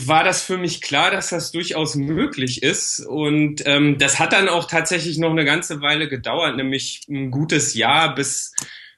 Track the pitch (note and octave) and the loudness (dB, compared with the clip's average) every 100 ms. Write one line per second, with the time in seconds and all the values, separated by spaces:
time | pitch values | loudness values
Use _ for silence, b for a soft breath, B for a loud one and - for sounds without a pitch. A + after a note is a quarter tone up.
0 | B2+ D#3+ F#3 F3+ - F#3 F3 - - C#3+ | 2 4 4 0 -2 -2 -4 -6 -2 2
1 | F3 C#3+ - E3+ - E3 - D#3 D3+ D3 | 2 0 -2 -4 -4 -6 -4 -2 -2 -2
2 | C#3 D#3+ C#4+ - B2+ A#2+ C3+ - - - | -2 0 -2 -2 -4 0 0 0 -2 -6
3 | - D3 D3 D3+ D3+ D3 C#3+ C#3+ D3 C#3 | -6 -2 2 2 2 0 2 4 4 4
4 | C#3 - A3+ G3 F#3+ E3+ E3+ E3 D#3+ F3 | 2 2 4 4 4 2 0 0 0 -2
5 | E3 D3+ E3 D#3+ C#3+ D#3+ - D3 C#3+ D3+ | -2 0 0 2 2 0 -2 -4 0 0
6 | D3+ B2+ A2+ D3 D#3 C3+ C3+ C3+ - - | -2 -4 -4 -2 -2 -2 -2 -2 -6 -10
7 | - C#3 C3 C3+ D#3+ D3+ B2+ A2+ A#2 D3+ | -8 -6 -4 -2 0 0 0 0 2 4
8 | D#3 B2+ F3 - - B B B B | 2 0 -4 -4 -6 B B B B